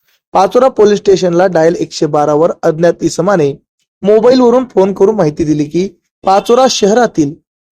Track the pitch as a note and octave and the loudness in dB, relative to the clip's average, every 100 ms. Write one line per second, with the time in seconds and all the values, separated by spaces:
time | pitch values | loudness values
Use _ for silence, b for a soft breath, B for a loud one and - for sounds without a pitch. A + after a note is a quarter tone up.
0 | _ _ _ F3+ G3+ B3 C4 B3+ G#3 G3+ | _ _ _ -2 0 2 0 2 2 2
1 | G#3 F3+ F3+ E3+ F#3+ E3 D#3+ - D3+ - | 0 0 0 0 0 0 0 -2 -6 -6
2 | D#3 D3 D3 D3+ F3 - E3+ D#3 E3+ E3+ | -4 -2 0 0 0 -2 -4 0 -2 -2
3 | E3 - F3+ F#3 C#3+ C#3+ _ _ _ _ | -4 -4 -2 0 -2 -6 _ _ _ _
4 | F#3+ G#3+ A#3+ C4 A#3+ B3 B3 G3 G3 F#3+ | 0 2 2 2 2 0 -2 -2 -2 0
5 | G3 A3 D#3 D3+ D3+ D#3 D3 D#3+ G3 - | 0 0 -2 -2 -4 -4 -4 -4 -6 -10
6 | _ _ - G3 G3+ A#3+ C4 - G3 A#3+ | _ _ -2 -2 2 2 2 0 0 0
7 | A3+ - C#3+ E3 _ _ _ | -2 -2 -4 -6 _ _ _